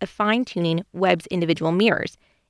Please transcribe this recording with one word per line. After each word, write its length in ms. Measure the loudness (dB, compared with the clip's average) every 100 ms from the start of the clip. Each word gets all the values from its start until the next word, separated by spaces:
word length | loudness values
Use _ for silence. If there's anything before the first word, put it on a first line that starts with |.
of 80 | -10
fine-tuning 760 | -2 0 2 0 -2 0 0 -4
Webb's 340 | 0 0 0 -4
individual 460 | -2 0 0 0
mirrors 440 | 2 2 2 -4 -10 _ _ _